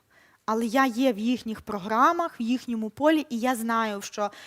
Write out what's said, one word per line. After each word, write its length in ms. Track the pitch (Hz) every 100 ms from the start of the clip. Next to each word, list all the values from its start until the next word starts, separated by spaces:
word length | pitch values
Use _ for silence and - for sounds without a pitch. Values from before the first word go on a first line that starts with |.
| _ _ _ _ -
Але 200 | 220 233
я 200 | 240 269
є 260 | 220 269
в 60 | 202
їхніх 420 | 220 247 - 214
програмах, 800 | - 208 185 226 285 339 339 -
в 20 |
їхньому 480 | 226 254 - 233 214
полі, 360 | - 294 320 277
і 80 | 233
я 180 | 247 254
знаю, 460 | 226 226 220 202
що 280 | 196 - 202 -